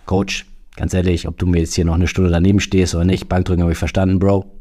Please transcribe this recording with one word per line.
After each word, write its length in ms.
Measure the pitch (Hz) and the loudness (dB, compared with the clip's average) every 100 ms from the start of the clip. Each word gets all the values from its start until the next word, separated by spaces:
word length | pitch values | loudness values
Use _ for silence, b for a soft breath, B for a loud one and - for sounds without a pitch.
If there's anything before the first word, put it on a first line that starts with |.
| - | -4
Coach, 400 | 95 98 - - - - - | -2 -2 -6 -12 -20 -20 -8
ganz 180 | 85 | -4
ehrlich, 320 | 92 90 85 80 | 0 0 -2 -4
ob 120 | 80 | -4
du 80 | 90 | 0
mir 120 | 85 | 0
jetzt 160 | 80 | 0
hier 100 | - | 0
noch 100 | 85 | 0
eine 120 | 82 85 | 2 0
Stunde 240 | - 90 | 2 2
daneben 300 | 85 92 101 | 4 4 2
stehst 340 | - 95 87 | 2 0 0
oder 100 | 85 | 0
nicht, 240 | 90 92 - | 0 0 -2
Bankdrücken 340 | 92 90 87 | -2 0 0
habe 100 | 85 | 0
ich 60 | 85 | 0
verstanden, 420 | 85 98 95 95 | -2 0 0 2
Bro“, 240 | 98 98 92 - | 2 0 -2 -14